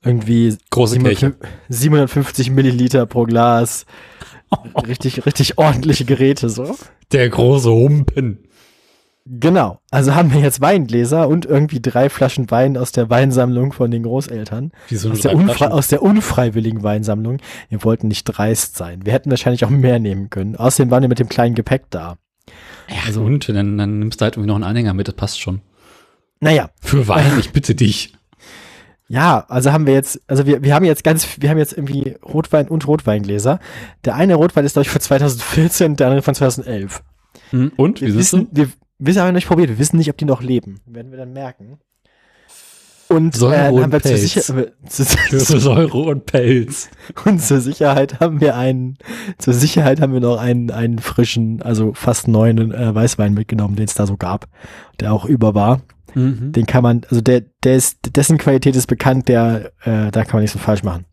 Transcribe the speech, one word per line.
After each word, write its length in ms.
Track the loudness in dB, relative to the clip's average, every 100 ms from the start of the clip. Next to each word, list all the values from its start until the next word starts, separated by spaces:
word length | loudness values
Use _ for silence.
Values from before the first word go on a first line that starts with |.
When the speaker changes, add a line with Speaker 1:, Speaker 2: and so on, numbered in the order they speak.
Speaker 1:
irgendwie 520 | 0 -2 0 2 2 0 _
Speaker 2:
Große 240 | 0 2
Speaker 1:
siebenhundertfünf, 460 | 2 2 2 0 -2
Speaker 2:
Kirche. 160 | -16 -20 _
Speaker 1:
siebenhundertfünfzig 800 | -2 2 2 2 0 -4 -2 0
Milliliter 540 | 2 2 2 2 2 0
pro 160 | -2
Glas. 640 | 0 2 4 2 0 -4 -14 -20 -20 -20 -20 -20 _
Speaker 2:
<laughs> 360 | -6 -4 -6 -6
Speaker 1:
Richtig, 380 | -4 -4 -2 -4
richtig 320 | 0 -2 2
ordentliche 480 | 2 2 0 0 0
Geräte, 440 | 2 2 2 -2
so. 280 | -4 -8 -10 -16 _ _
Speaker 2:
Der 160 | 0 0
große 420 | 2 2 4 4
Humpen. 720 | 4 4 4 0 -2 -4 -6 _ _ _ _ _ _ _ _ -18
Speaker 1:
Genau. 520 | -2 2 2 0 -4 _
Also 240 | 0 2 4
haben 160 | 4
wir 60 | 4
jetzt 220 | 2 2
Weingläser 680 | 2 2 2 0 2 2 2
und 180 | 0 2
irgendwie 360 | 0 2 -2
drei 280 | -2 0 0
Flaschen 400 | 2 -2 -2 -2
Wein 280 | 0 0 0
aus 160 | -4
der 160 | -2 0
Weinsammlung 640 | 2 2 2 0 0 -2
von 180 | -2 -2
den 120 | -2
Großeltern. 680 | -2 -4 -6 -10 -10 -8 -10 -14 -8
Speaker 2:
Wie 80 | -6
so 140 | -4
eine 60 | -2
Speaker 1:
Aus 60 |
der 100 | 2
Speaker 2:
drei 60 | 2
Speaker 1:
unfrei-, 120 | 2 2
Speaker 2:
Flaschen? 180 | 0
Speaker 1:
aus 140 | 0 0
der 120 | 0
unfreiwilligen 840 | 2 2 2 0 0 0 -2 -4
Weinsammlung. 560 | -2 -2 -2 -4 -4 -6 -10 -20 -10
Wir 160 | -4
wollten 240 | -2 -2 -2
nicht 160 | -4
dreist 540 | -6 -4 -2 -2 -4 -10
sein. 280 | -14 -10 -4
Wir 60 |
hätten 180 | -2 -2
wahrscheinlich 360 | -2 -2 -2 0
auch 40 |
mehr 300 | 2 2 2
nehmen 300 | -2 -4 -6
können. 260 | -8 -8 -2
Außerdem 360 | -2 2 2
waren 100 | 4
wir 80 | 2
mit 100 | 0
dem 80 | -2
kleinen 280 | 0 0 0
Gepäck 300 | -2 -4 _
da. 260 | -12 -12 -16 _ _ _ -20 -20 -20 -14
Speaker 2:
Ja, 60 | -10 -6
Speaker 1:
Also 160 | -2
Speaker 2:
und 280 | 0 0 -2
dann, 280 | -2 -2 -2
dann 220 | -2 -2
nimmst 220 | -4 -2
du 20 |
halt 120 | -2 -2
irgendwie 120 | -2
noch 80 | -2
einen 80 |
Anhänger 300 | -2 -2 -2
mit, 160 | -2 -4
das 60 | -6
passt 260 | -8 -8
schon. 180 | -8 -8 _ _ _ _ _ _ _ _
Speaker 1:
Naja. 300 | 2 2 0 _
Speaker 2:
Für 300 | -2 0 2
Wein, 240 | 2 4 2
ich 140 | 0
bitte 240 | -4 -2 0
dich. 380 | 0 -2 -8 _ _ _ -20 -20 -20 -20 -20 _ _
Speaker 1:
Ja, 340 | 0 2 2 0
also 240 | 0 2
haben 140 | 2 2
wir 60 |
jetzt, 280 | 2 0 -10 _
also 180 | 0 4
wir, 180 | 4
wir 100 | 4
haben 120 | 4 4
jetzt 180 | 2
ganz, 240 | 2 0 -2 -2
wir 80 | 0
haben 80 | 0
jetzt 160 | 0
irgendwie 420 | -4 -6 -4 -6 -10
Rotwein 460 | -6 -4 0 0 0
und 180 | -4 0
Rotweingläser. 720 | -2 0 -2 -2 -2 0 -2 -6 -18 -20 -8 -6
Der 100 | 0
eine 200 | 2 4
Rotwein 280 | 4 2
ist, 100 | 0
glaub 120 | 0 0
ich, 40 |
von 100 | -2
zweitausendvierzehn, 960 | 0 2 2 -2 -4 0 0 2 0 2
der 100 | 2
andere 140 | 2
von 120 | 0 0
zweitausendelf. 680 | 0 0 -8 -8 -8 -12 _ _ _ _ _
Speaker 2:
Hm, 240 | -2 -2 2
und? 240 | 0 2
Speaker 1:
Wir 80 | -2
Speaker 2:
Wie 40 |
sind 80 | 0
Speaker 1:
wissen, 280 | 2 2 0
Speaker 2:
sie? 40 | 0
Speaker 1:
wir, 100 | 0 -2 _ _
wir 220 | 0 2
haben 60 | 2
noch 40 |
nicht 140 | 0 0
probiert, 220 | 2 2
wir 100 | 2
wissen 180 | 0 2
nicht, 120 | 0
ob 80 | -2
die 80 | -2
noch 160 | -2
leben. 380 | 0 -2 -4 -20 _
Werden 260 | -20 -18
wir 60 | -18
dann 140 | -18
merken. 460 | -14 -16 -16 -20 -20 _ _ _ _ _ _ _ -20 -20 -20 _ _ _
Und, 260 | 0 2 2
Speaker 2:
Säure 200 | 2 4
Speaker 1:
äh, 80 | 4
dann 80 |
Speaker 2:
und 100 | 4
Speaker 1:
haben 80 | 2
wir 80 | 0
zur 100 | 2
Speaker 2:
Pelz. 100 | 0
Speaker 1:
Sicher-, 360 | 0 -2 -2 -4
äh, 140 | -6 _ -16
zu, 680 | -4 0 0 0 0 2 2
Speaker 2:
<laughs> 0 |
Säure 380 | 2 2 2 0
und 280 | -2 -4 -2
Pelz. 640 | 0 2 2 0 -10 -14 -20 -20 -4 0
Speaker 1:
und 160 | 2
zur 200 | 2 0
Sicherheit 580 | 0 0 0 2 0 0
haben 220 | -2 2
wir 140 | 0 2
einen, 400 | -2 -2 -4 -10 -16 -14 -12 -6
zur 160 | 0
Sicherheit 480 | 2 2 2 2 2
haben 100 | 0
wir 60 | 0
noch 180 | 0 0
einen, 340 | 0 -2 -2
einen 280 | -4 -4 -4
frischen, 600 | -4 -2 0 0 -2 -4
also 320 | -4 -2 -2
fast 340 | -2 -4 -2 0
neuen, 440 | 2 4 2 0
äh, 200 | -2 -4
Weißwein 400 | 0 0 0 -2
mitgenommen, 420 | 0 -2 -4 -2 -2
den 80 | -4
es 80 |
da 120 | -2 -4
so 120 | -2
gab, 300 | -6 -6 -10 _ -20 -20 -20 _
der 140 | -4
auch 120 | -2 0
über 300 | 2 2 2
war. 260 | 2 0 -4 _ _ -2
Speaker 2:
Mhm. 360 | -2 -2 -4
Speaker 1:
Den 140 | -2 0
kann 180 | 2
man, 180 | 2 2 0
also 120 | 0
der, 200 | 2 2 0 _
der 120 | 2 2
ist, 400 | 0 -6 -4 0
dessen 200 | 2 2
Qualität 380 | 2 2 2 0
ist 120 | -2
bekannt, 400 | -2 0 0 2
der, 420 | 2 2 -2 -6 _
äh, 280 | -4 -2 0
da 120 | -2 0
kann 80 |
man 80 | 0
nichts 120 | -2
so 60 | -4
falsch 240 | -2 -2
machen. 220 | -2 -8 -12